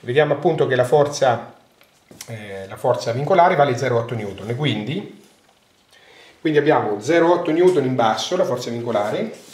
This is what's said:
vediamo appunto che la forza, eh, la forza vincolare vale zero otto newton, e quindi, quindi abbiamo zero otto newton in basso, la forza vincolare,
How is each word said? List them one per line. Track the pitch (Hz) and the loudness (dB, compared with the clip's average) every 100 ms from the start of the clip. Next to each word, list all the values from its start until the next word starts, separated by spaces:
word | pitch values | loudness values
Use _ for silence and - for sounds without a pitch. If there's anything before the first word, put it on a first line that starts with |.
vediamo | 110 127 151 | 0 2 2
appunto | 143 180 156 135 | 2 0 0 0
che | 127 | 2
la | |
forza, | 123 151 143 - 131 113 - - _ _ _ _ _ - - | 4 4 2 2 0 0 -4 -20 _ _ _ _ _ -20 -16
eh, | 113 104 98 95 | -16 -12 -12 -12
la | 107 | -6
forza | 131 123 - | -2 -2 -2
vincolare | 117 147 190 170 180 | -4 0 4 4 4
vale | 139 123 | 2 2
zero | 127 117 | 0 -2
otto | 113 | -2
newton, | 117 104 92 98 | -6 -8 -10 -8
e | |
quindi, | 120 147 110 107 170 - - _ _ _ _ _ _ _ _ _ - - _ | -4 -2 -4 -4 -8 -8 -18 _ _ _ _ _ _ _ _ _ -20 -20 _
quindi | 160 151 | 0 2
abbiamo | 143 139 110 104 | 4 2 0 -4
zero | 113 170 170 | 0 2 4
otto | 175 - | 2 0
newton | 160 180 156 | 2 4 4
in | 131 | 0
basso, | 127 143 110 - 180 | 0 0 0 -4 -2
la | |
forza | 127 123 - | -2 -2 -6
vincolare, | 117 117 107 104 160 220 - - | -8 -4 -2 -2 -4 -6 -10 -20